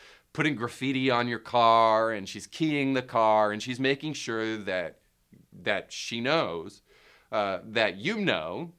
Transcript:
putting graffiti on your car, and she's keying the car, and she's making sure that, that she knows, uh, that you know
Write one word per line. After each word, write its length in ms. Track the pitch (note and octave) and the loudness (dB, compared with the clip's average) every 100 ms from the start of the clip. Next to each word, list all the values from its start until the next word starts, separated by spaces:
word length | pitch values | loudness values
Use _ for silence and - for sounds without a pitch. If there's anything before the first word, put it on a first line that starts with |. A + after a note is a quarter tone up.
| - - _ | -20 -20 _
putting 220 | - D3+ | -4 -2
graffiti 560 | A#2 A#2 - C3 C3 C3 | -2 -6 -4 -2 0 2
on 180 | A#2+ A#2+ | 2 0
your 100 | A#2 | -4
car, 720 | - A#2+ A2+ A2+ A2+ A2 A2+ | -2 4 6 6 6 4 2
and 160 | G#2+ G2 | -2 -8
she's 180 | G#2 - | -12 -14
keying 480 | - D#3+ D3 C3+ | -4 0 0 0
the 80 | C3+ | 0
car, 500 | B2+ A#2 A2 G#2+ G#2+ | 0 2 6 6 4
and 100 | G#2+ | 0
she's 180 | B2 B2 | -6 -2
making 320 | C3 C#3 D#3 | -2 -2 -4
sure 440 | C#3 - A2+ A2 A2 | -8 -6 -4 -4 -4
that, 440 | G2 F#2 E2 - _ _ _ - _ | -4 -4 -6 -10 _ _ _ -20 _
that 400 | F#2+ F#2 G2 - | -6 -4 -4 -6
she 280 | - - A#2 | -12 -8 -4
knows, 600 | B2 E3 A2+ E2+ F#2+ - _ _ _ _ _ | 0 0 0 -6 -10 -18 _ _ _ _ _
uh, 260 | A2 G2+ F2+ | -2 -2 -4
that 320 | G2+ A2+ G#2+ F#2+ | -4 0 0 0
you 220 | C#3+ A3 | -4 -2
know 540 | F3+ F2+ D#2+ G2+ E3+ | 0 0 -2 -8 -10